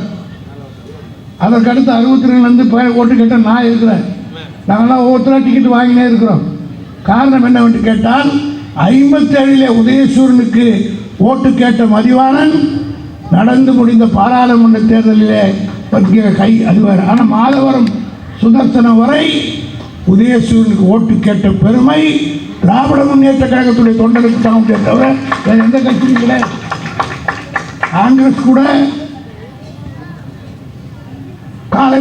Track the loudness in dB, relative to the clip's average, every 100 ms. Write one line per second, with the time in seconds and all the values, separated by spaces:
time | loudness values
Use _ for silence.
0 | -8 -12 -16 -18 -18 -20 -20 -20 -20 -20
1 | -20 -20 -20 -4 0 2 2 2 2 2
2 | 2 2 2 2 4 4 2 2 0 0
3 | 2 2 2 2 2 2 0 2 0 0
4 | -4 -10 -12 -16 -16 -10 -2 0 2 2
5 | 2 2 2 2 2 2 2 2 2 2
6 | 2 2 2 0 -4 -10 -14 -16 -18 -8
7 | -2 2 2 2 2 2 2 2 0 0
8 | 0 0 0 -2 -4 -10 -12 -2 0 2
9 | 2 2 2 2 2 2 2 2 2 2
10 | 2 2 4 2 2 2 2 0 -4 -8
11 | -12 -2 0 0 0 0 0 2 2 2
12 | 2 2 2 2 2 0 -2 -4 -8 -12
13 | -16 -6 0 2 4 2 2 2 2 2
14 | 2 2 0 2 2 4 4 4 2 2
15 | 2 2 2 2 0 -2 -6 -10 -4 0
16 | 2 2 2 0 2 2 2 2 2 2
17 | 2 2 2 2 0 0 0 0 0 -2
18 | -10 -14 -16 -2 0 2 2 2 2 2
19 | 2 0 -2 -4 -6 -8 -12 -14 -16 -6
20 | 0 2 2 0 0 2 2 2 2 2
21 | 0 0 0 0 0 0 2 2 2 2
22 | 0 -2 -4 -8 -12 -2 0 2 0 0
23 | 2 2 2 2 0 0 0 2 2 2
24 | 0 2 0 0 0 2 2 0 0 0
25 | 0 -2 -4 -4 0 2 2 0 0 0
26 | 0 0 0 -2 -4 -8 -12 -12 -10 -8
27 | -10 -10 -10 -12 -12 -12 -12 -10 -6 -2
28 | 2 2 2 0 0 2 2 0 -2 -4
29 | -12 -16 -20 -20 -20 -20 -20 -18 -18 -18
30 | -18 -18 -18 -18 -20 -20 -20 -20 -20 -20
31 | -20 -18 -18 -20 -20 -20 -6 0 0 2